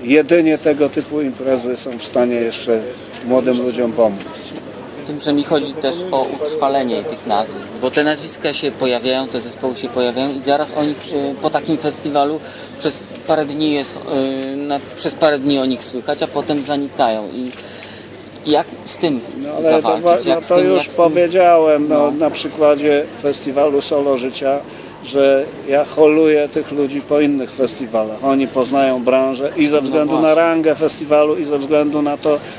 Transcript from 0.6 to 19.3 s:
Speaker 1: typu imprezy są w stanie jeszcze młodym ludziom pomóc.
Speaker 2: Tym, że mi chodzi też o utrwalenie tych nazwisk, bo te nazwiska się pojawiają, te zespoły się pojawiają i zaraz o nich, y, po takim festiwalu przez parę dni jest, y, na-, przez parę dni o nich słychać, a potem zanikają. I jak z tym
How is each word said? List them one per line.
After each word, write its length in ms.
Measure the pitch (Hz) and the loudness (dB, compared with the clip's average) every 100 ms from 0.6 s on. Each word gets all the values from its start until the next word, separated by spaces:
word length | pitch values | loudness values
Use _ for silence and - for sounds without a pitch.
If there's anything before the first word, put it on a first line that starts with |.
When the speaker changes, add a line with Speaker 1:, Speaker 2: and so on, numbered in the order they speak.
| 160 147 143 | 0 2 0
Speaker 1:
typu 320 | 147 143 151 | 0 -4 -4
imprezy 560 | 143 117 131 131 120 123 | -4 -4 -2 0 0 -6
są 200 | 135 117 | -6 -10
w 60 | |
stanie 320 | - 135 123 120 | -4 0 2 2
jeszcze 440 | 117 110 - 113 104 98 - - 123 | -2 -4 0 0 0 -12 -14 -12 0
młodym 360 | 127 123 123 | 2 2 0
ludziom 280 | 127 120 120 | 0 -2 -2
pomóc. 280 | 110 113 98 - - - - - - - - 139 | 2 2 2 -10 -14 -14 -14 -14 -16 -16 -14 -10
Speaker 2:
Tym, 140 | 147 | -8
że 120 | 151 | -2
mi 100 | 143 | -2
chodzi 300 | 143 160 143 | 2 0 -2
też 220 | 139 143 170 185 | -4 -4 -4 -4
o 100 | 143 | -2
utrwalenie 840 | 131 139 151 - 139 139 127 107 | -2 -4 -6 -2 0 0 0 -2
tych 240 | 104 113 - | -4 -8 -2
nazwisk, 380 | 101 - 98 - 110 | -2 -2 -6 -12 -4
bo 100 | 127 | -2
te 120 | 143 | 0
nazwiska 500 | 151 151 156 - 160 | 0 0 -6 -6 -4
się 180 | 139 143 | -2 -4
pojawiają, 560 | - 135 123 120 131 131 | -2 0 0 0 0 -2
te 120 | 123 | -6
zespoły 360 | 117 - 131 123 | -6 -6 -6 -4
się 140 | 127 | -6
pojawiają 440 | - 123 117 139 | -2 0 0 -4
i 80 | 139 | -4
zaraz 320 | 135 143 147 151 | 0 0 0 -2
o 60 | |
nich, 140 | 151 143 - 151 139 | -4 -4 -6 -4 -4
y, 40 | 139 | -4
po 80 | 156 | -2
takim 280 | 151 151 156 | -2 -2 -2
festiwalu 640 | 151 147 151 143 143 156 143 - - - | -2 -4 -2 0 0 -2 -8 -16 -16 -6
przez 200 | 160 - - - - | -6 -6 -14 -16 -2
parę 180 | 156 147 | -2 0
dni 280 | 143 156 | -2 0
jest, 260 | 147 135 - - 143 135 135 135 | 0 -4 -10 -4 -2 -2 -4 -6
y, 20 | 139 | -8
na-, 240 | 143 143 139 - | -4 -6 -6 -8
przez 200 | 165 139 | -8 2
parę 240 | 160 147 | 2 2
dni 200 | 135 139 | 2 2
o 60 | 131 | 0
nich 180 | 127 | -2
słychać, 400 | - 127 113 147 | -6 -10 -4 -4
a 40 | 160 | -2
potem 360 | 147 165 147 | -4 -2 -4
zanikają. 640 | 135 143 143 123 131 110 104 | -2 -4 -4 0 0 0 -4
I 180 | 82 127 - - - - - - - - - - | -8 -8 -10 -16 -16 -16 -18 -18 -18 -18 -12 0
jak 160 | 147 - - - | 0 0 -8 -16
z 120 | - | -4
tym 220 | 175 131 113 | -2 -2 -6